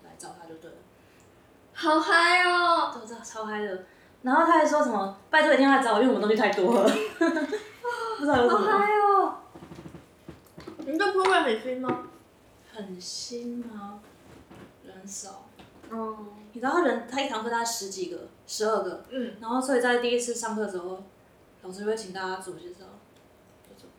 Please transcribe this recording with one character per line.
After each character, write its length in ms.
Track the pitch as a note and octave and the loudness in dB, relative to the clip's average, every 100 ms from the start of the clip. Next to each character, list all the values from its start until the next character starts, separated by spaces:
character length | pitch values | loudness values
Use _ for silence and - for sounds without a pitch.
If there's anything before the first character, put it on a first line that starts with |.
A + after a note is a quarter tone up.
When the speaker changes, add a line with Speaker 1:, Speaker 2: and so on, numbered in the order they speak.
Speaker 1:
来 80 | - - | -20 -20
找 180 | F3+ - | -18 -18
他 80 | E3 | -18
就 80 | D#3+ | -18
对 140 | D#3+ | -20
了。 80 | D#3+ - _ _ _ - _ _ _ _ | -20 -20 _ _ _ -20 _ _ _ _
Speaker 2:
好 260 | - E4 D#4 | -4 2 2
嗨 440 | D#4 E4+ E4+ F4+ | 4 4 6 4
哦。 480 | F4+ F4 F4 E4+ - | 4 4 4 2 0
Speaker 1:
对， 140 | A#3+ G#3+ | -6 -14
真 100 | A3+ | -16
的 60 | |
超 220 | - A3 G#3+ | -14 -10 -8
嗨 160 | G#3 | -6
的。 220 | G#3 F#3 - - - _ | -6 -8 -12 -20 -20 _
然 140 | B3+ D4 | 0 4
后 100 | E4 | 6
他 140 | E4 | 6
还 60 | D4 | 4
说 180 | D4 | 2
什 60 | C4+ | 0
么 280 | G#3 G3 - - | -2 -4 -8 0
，“拜 100 | D#4 | 4
托 120 | D4+ | 6
一 40 | C4 | 6
定 100 | C#4 | 6
要 100 | C4 | 6
来 60 | |
找 120 | A#3 G#3 | 4 4
我， 60 | |
因 60 | B3+ | 4
为 60 | |
我 60 | G#3 | 4
们 20 | |
东 80 | G#3+ | 2
西 60 | A3 | 2
太 160 | G#3 | 2
多 320 | F#3+ F3 G3 | 2 4 6
了。” 40 | G#3+ G#4+ G#4+ | 4 2 -2
<laughs> 80 | - E4 E4 C#4+ G#4+ - - A#4+ A#4 A4+ A4 | 0 0 0 -2 -6 -8 -12 -8 -6 -6 -4
不 60 | |
知 40 | C#4+ | 2
道 100 | C4+ | 4
有 120 | A#4+ | 4
什 60 | G#4+ | 4
么。 40 | |
Speaker 2:
好 180 | G4 G4+ | 4 4
嗨 80 | G#4 G#4 | 4 4
哦。 400 | G4+ G4 - - - - - - - - - _ - - - - - - | 4 4 2 -2 -14 -20 -20 -18 -18 -20 -20 _ -20 -20 -20 -20 -18 -14
你 200 | C#4+ D#4+ | -6 -2
这 80 | G4+ | 0
program 320 | F#4+ F#4+ F4+ | 2 2 4
很 180 | C#4+ A3 | 2 -2
新 200 | B3 B3+ | -4 -6
吗？ 280 | B3+ - - - _ _ _ _ - | -4 -6 -8 -20 _ _ _ _ -20
Speaker 1:
很 300 | A3+ F#3+ F3+ | -16 -14 -14
新 560 | F3+ - - A#3+ A#3+ A#3+ A3+ | -12 -12 -10 -10 -8 -10 -10
吗？ 340 | G#3 G3+ G#3 - - - - - - - _ | -12 -14 -16 -20 -20 -20 -20 -20 -20 -20 _
人 240 | F#3+ F#3+ G3 | -20 -18 -14
少。 400 | - G3 - - - - - - | -14 -14 -18 -20 -20 -20 -20 -12
Speaker 2:
哦。 380 | A3+ A3 A3 G#3 - - | -8 -8 -8 -14 -18 -18
Speaker 1:
你 60 | A#3+ | -6
知 60 | B3+ | -2
道 80 | |
他 80 | E4+ | 2
人， 240 | C#4+ A3+ - | 2 0 -4
他 120 | C4+ | -6
一 80 | C4+ | -4
堂 120 | A3 | -4
课 80 | A#3 | -4
大 100 | A#3 | -2
概 60 | - | -2
十 240 | - G3 | -6 -8
几 220 | F#3 F3 | -8 -8
个， 160 | D#3+ - - - | -10 -16 -20 -12
十 200 | - G#3+ | -4 0
二 180 | G#3 | 0
个。 220 | F#3 - - | -2 -8 -10
Speaker 2:
嗯。 260 | B3+ A3+ G3+ | -8 -8 -8
Speaker 1:
然 100 | A3+ | -4
后 120 | B3+ | -2
所 140 | C4 B3 | 0 2
以 40 | |
在 200 | B3 A#3+ | 2 2
第 120 | A#3+ | 2
一 80 | A#3+ | 0
次 160 | A#3+ A3+ | -2 -6
上 180 | A3+ | -4
课 120 | G#3+ G3+ | -4 -4
的 40 | |
时 80 | F#3 | -6
候， 240 | F3+ F#3+ G3 _ _ _ _ _ | -8 -12 -16 _ _ _ _ _
老 100 | F#3 | -16
师 140 | F#3 G#3 | -8 -4
会 100 | A3 | -4
请 160 | F#3+ | -6
大 100 | F#3+ | -8
家 140 | F#3 F#3 | -8 -8
自 140 | F#3 | -10
我 80 | D#3+ | -14
介 80 | F3 | -16
绍。 120 | F3+ F#3+ G3+ _ _ _ _ _ _ | -20 -20 -20 _ _ _ _ _ _
就 100 | - - | -20 -20
这 60 | |
种。 80 | - | -20